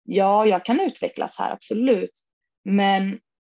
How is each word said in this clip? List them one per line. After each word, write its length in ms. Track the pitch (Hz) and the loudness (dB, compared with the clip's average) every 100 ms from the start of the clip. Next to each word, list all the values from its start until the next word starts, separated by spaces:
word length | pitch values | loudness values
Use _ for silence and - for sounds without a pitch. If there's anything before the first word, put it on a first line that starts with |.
ja, 440 | - 180 196 208 220 | -4 0 2 4 4
jag 180 | 185 | 2
kan 160 | - 262 | 0 0
utvecklas 580 | 381 - 175 - - - | -2 -4 -6 -6 -8 -6
här, 140 | - | -8
absolut. 600 | - - 214 254 214 185 _ _ _ _ _ | -6 -6 -2 0 0 -2 _ _ _ _ _
Men 560 | 196 196 196 196 196 196 _ _ | -2 0 2 0 -2 -8 _ _